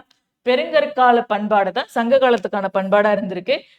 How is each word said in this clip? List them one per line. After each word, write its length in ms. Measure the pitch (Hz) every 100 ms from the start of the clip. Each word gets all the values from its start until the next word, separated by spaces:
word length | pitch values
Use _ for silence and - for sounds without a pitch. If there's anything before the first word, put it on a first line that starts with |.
| - _ _ _ 247
பெருங்கற்கால 760 | 254 320 311 277 - 247 233
பண்பாடு 480 | 233 208 208 208 190
தான் 180 | 208 -
சங்க 280 | 247 233 269
காலத்துக்கான 500 | 254 233 196 208 190
பண்பாடா 400 | 196 190 208 208
இருந்திருக்கு. 440 | 202 202 180 180 285 -